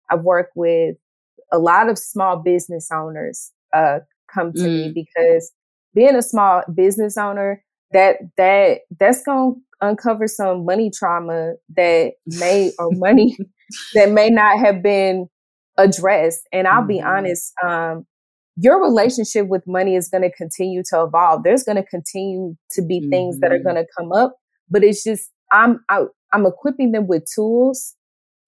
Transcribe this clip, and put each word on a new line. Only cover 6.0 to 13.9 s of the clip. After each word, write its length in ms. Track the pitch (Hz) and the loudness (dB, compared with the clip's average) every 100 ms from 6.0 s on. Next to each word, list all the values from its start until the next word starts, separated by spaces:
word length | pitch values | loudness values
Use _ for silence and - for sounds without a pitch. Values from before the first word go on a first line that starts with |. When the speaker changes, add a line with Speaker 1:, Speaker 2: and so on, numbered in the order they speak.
| 262 254 | 4 4
Speaker 1:
a 60 | |
small 400 | 240 220 196 180 175 | 0 0 2 2 0
business 440 | 165 190 202 214 214 | 0 0 0 -4 -4
owner, 460 | 202 202 196 202 _ _ _ | -6 -4 -6 -8 _ _ _
that, 260 | 185 190 - 175 - | 4 4 2 -4 0
that, 440 | 185 196 190 - - 170 | 2 4 4 2 -6 0
that's 240 | 196 254 | 2 2
gonna 300 | 285 269 262 254 _ _ | -2 -2 -2 -4 _ _
uncover 460 | 202 208 240 214 220 | -4 -2 -2 -2 -4
some 380 | - 196 185 170 | -4 -4 -2 -2
money 240 | 196 220 | -2 -2
trauma 600 | - 185 175 170 165 165 165 _ 160 | -4 -4 -4 -4 -6 -6 -10 _ 0
that 380 | 175 165 127 - 165 | 2 2 0 -4 -14
may, 460 | 170 175 202 185 - | -6 0 2 0 -2
or 100 | 170 | -4
Speaker 2:
<laughs> 40 | |
Speaker 1:
money 440 | 185 185 214 240 - 190 _ _ - - | -2 4 4 4 0 -12 _ _ -18 -2